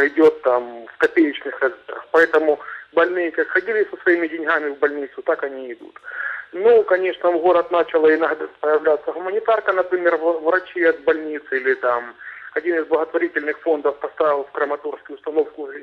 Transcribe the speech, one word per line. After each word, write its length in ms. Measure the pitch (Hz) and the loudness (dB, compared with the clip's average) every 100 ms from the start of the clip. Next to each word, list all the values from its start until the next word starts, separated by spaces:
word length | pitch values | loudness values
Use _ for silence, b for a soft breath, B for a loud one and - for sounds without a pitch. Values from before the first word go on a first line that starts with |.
| 143 | 2
идёт 360 | 151 156 156 | 4 4 4
там 200 | 131 123 120 117 113 | 0 0 -2 -12 -18
в 40 | - | -2
копеечных 640 | 156 - 151 135 139 - | 0 2 2 0 -10 -2
размерах. 480 | 131 117 - 131 - | -2 -2 -12 -14 0
Поэтому 480 | 160 165 156 156 143 B B B | 2 4 4 2 0 B B B
Больные 380 | 165 175 180 170 | 0 0 0 -2
как 180 | 156 147 | -2 -2
ходили 380 | 190 185 214 202 | -2 -2 -2 -2
со 60 | - | 0
своими 260 | 185 175 160 | 2 2 0
деньгами 420 | 160 156 165 151 | -4 -2 -2 -2
в 80 | 139 | -2
больницу, 440 | 147 143 139 - | -2 -2 -8 -6
так 200 | - 156 | -4 -2
они 240 | 139 135 127 | -4 -8 -12
и 40 | |
идут. 260 | 117 - - B B B B B | -14 -16 -20 B B B B B
Ну, 300 | 175 220 233 | 0 6 6
конечно, 460 | 208 185 185 - 175 | 4 0 0 0 0
в 100 | 170 | 2
город 300 | 175 175 170 | 2 2 2
начала 440 | 175 165 165 156 | 0 0 4 4
иногда 320 | 156 156 151 156 - | 4 2 -2 -8 -4
появляться 520 | 151 151 156 147 - | 0 2 2 0 -2
гуманитарка, 600 | 151 185 208 226 220 214 | -8 -6 -4 0 0 0
например, 440 | 190 180 180 175 165 | 0 0 0 0 2
в-, 240 | 165 160 | 0 0
врачи 420 | 156 185 - 180 | 0 0 -2 0
от 160 | 165 160 | 0 2
больницы 580 | 165 160 156 151 - 131 | 0 0 -2 -8 -6 -2
или 160 | 131 | 0
там 400 | 127 123 120 120 - B B B | 0 0 -2 -4 -14 B B B
один 240 | 160 170 165 | -4 -2 -2
из 80 | 151 | 0
благотворительных 720 | 156 160 170 170 160 147 147 | 0 0 -2 -2 -2 -4 -4
фондов 380 | 165 151 143 139 | -2 0 0 -2
поставил 460 | 147 - 156 143 | -8 0 0 0
в 80 | 135 | -2
Краматорске 600 | - 143 143 147 135 - | -4 -4 -4 -6 -10 -14
установку 560 | 135 156 156 147 - 139 143 | -12 -4 -2 -2 -4 -12 -12